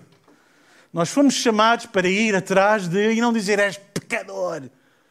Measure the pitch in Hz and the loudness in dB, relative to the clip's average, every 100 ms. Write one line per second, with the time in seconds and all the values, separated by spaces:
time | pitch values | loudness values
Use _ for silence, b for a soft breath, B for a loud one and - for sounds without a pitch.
0 | - _ b b b b b b b 165 | -20 _ b b b b b b b -4
1 | 170 277 277 - 247 214 220 233 - 196 | -2 2 2 2 0 2 2 2 -2 -2
2 | 180 190 220 190 180 190 196 214 180 185 | 0 0 0 0 0 2 4 2 0 0
3 | 214 226 240 226 196 202 202 190 - - | 0 2 0 0 0 0 0 -4 -12 -12
4 | - 226 190 196 180 165 127 _ _ _ | -8 -10 -8 -8 -6 -6 -12 _ _ _
5 | _ | _